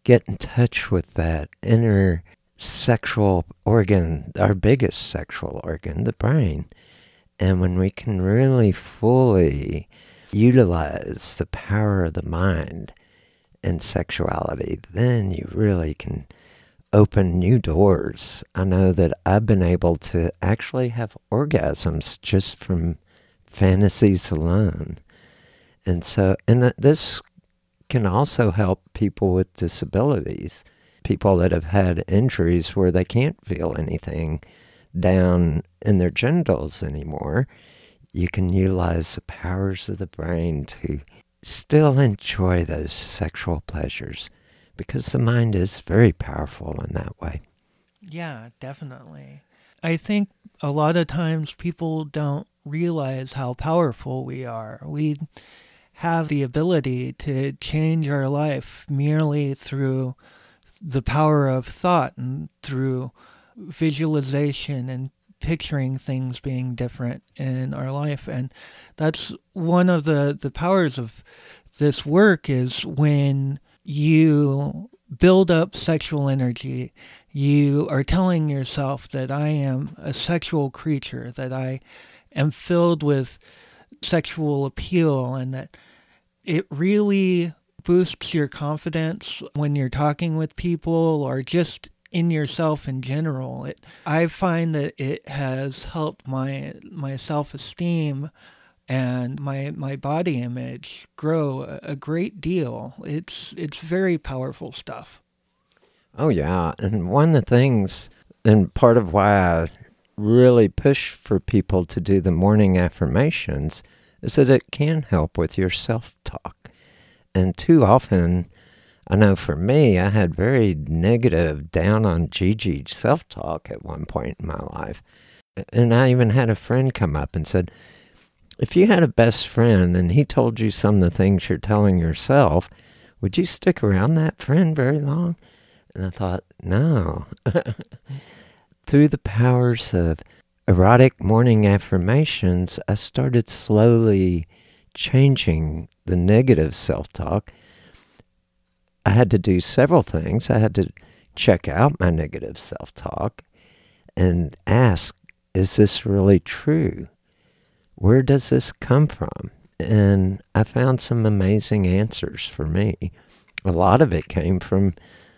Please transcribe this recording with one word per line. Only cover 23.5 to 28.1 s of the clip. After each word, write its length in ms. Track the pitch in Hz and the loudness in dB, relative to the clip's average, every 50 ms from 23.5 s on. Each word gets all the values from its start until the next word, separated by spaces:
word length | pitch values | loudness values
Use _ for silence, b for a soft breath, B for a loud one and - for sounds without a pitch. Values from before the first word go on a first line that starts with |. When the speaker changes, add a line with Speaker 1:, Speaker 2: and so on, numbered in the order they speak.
| - - 98 95 92 95 104 95 - - 117 101 95 90 - - | -4 0 2 2 4 4 4 2 2 2 2 2 2 2 -2 -4
Speaker 1:
alone. 680 | 82 78 80 85 90 104 107 92 - - - - 76 - _ b b b b b b b b b b b b b b b - 95 | -4 -2 0 0 2 2 2 0 -2 -4 -8 -10 -12 -14 _ b b b b b b b b b b b b b b b -4 -2
And 160 | 87 85 - | -2 -2 -4
so, 300 | - - 107 95 95 95 - - - | -4 0 2 2 2 2 0 4 4
and 140 | 117 123 | 4 6
th-, 120 | 123 120 - | 4 2 0
this 460 | - - 139 156 - - - - - - _ _ _ _ _ _ _ _ _ _ _ _ - | 2 2 2 2 2 -2 -6 -6 -8 -12 _ _ _ _ _ _ _ _ _ _ _ _ -4
can 180 | - 123 104 | -2 0 0
also 440 | 92 | 2